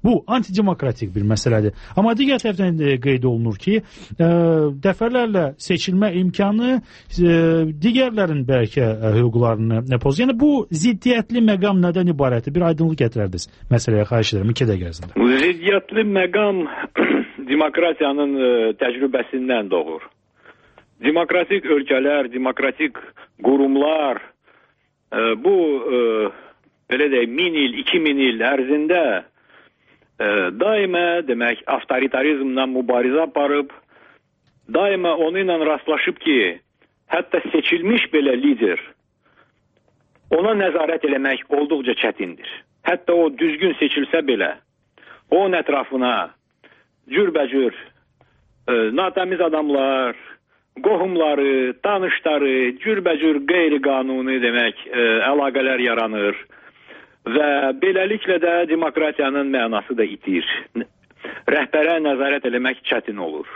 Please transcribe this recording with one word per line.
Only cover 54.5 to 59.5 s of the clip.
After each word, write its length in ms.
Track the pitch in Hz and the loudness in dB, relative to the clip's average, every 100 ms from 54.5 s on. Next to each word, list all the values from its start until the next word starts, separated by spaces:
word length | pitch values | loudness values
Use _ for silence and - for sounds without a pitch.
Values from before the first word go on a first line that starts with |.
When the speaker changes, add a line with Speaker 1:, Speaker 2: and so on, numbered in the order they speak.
| 120 117 - - | 0 -2 -4 -8
Speaker 2:
e, 180 | 123 117 110 | 0 2 2
əlaqələr 640 | 110 143 139 131 131 131 | 2 0 0 0 0 0
yaranır 560 | 123 117 113 107 101 - - - - _ - - - _ | 0 0 -2 -2 -2 -4 -12 -20 -20 _ -20 -20 -20 _
və 260 | - 123 147 143 139 | -4 0 2 0 -2
beləliklə 640 | 131 185 185 190 214 190 175 | 0 0 0 0 -4 -2 0
də 140 | 170 170 | 2 0
demokratiyanın 880 | 170 165 160 156 156 151 139 139 139 | 0 0 -2 -2 -2 0 -2 0 -2